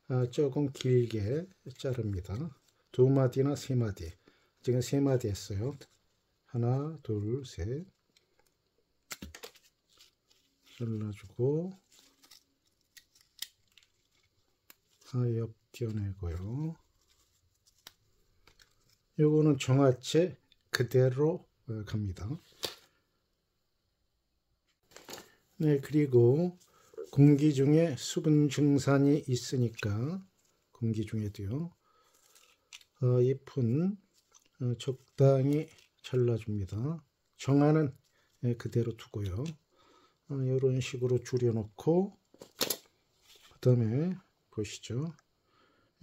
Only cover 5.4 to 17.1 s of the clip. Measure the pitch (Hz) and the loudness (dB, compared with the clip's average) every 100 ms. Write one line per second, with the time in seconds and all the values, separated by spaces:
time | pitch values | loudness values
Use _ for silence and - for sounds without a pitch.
5.4 | - 98 123 147 - _ _ _ _ _ | -6 -6 -6 -8 -16 _ _ _ _ _
6.4 | _ 120 120 131 151 156 - 107 104 127 | _ -4 -2 -2 -4 -10 -6 -4 -4 -6
7.4 | - - 95 139 190 _ _ _ _ _ | -8 -10 -8 -8 -10 _ _ _ _ _
8.4 | _ _ _ _ _ _ - - - - | _ _ _ _ _ _ -20 -18 -18 -18
9.4 | - - _ _ _ _ _ _ _ _ | -20 -20 _ _ _ _ _ _ _ _
10.4 | _ _ _ - 117 110 107 104 - - | _ _ _ -10 -8 -6 -8 -10 -14 -4
11.4 | 127 156 180 190 _ _ _ _ _ - | -2 -2 -6 -12 _ _ _ _ _ -20
12.4 | _ _ _ _ _ - _ _ _ - | _ _ _ _ _ -20 _ _ _ -18
13.4 | - _ _ _ _ _ _ _ _ _ | -18 _ _ _ _ _ _ _ _ _
14.4 | _ _ _ - _ _ - 127 123 113 | _ _ _ -20 _ _ -10 -4 -2 -2
15.4 | 117 - _ - 117 107 101 95 87 82 | -6 -10 _ -8 -6 -4 -6 -6 -8 -8
16.4 | 98 127 160 160 _ _ _ | -8 -6 -8 -10 _ _ _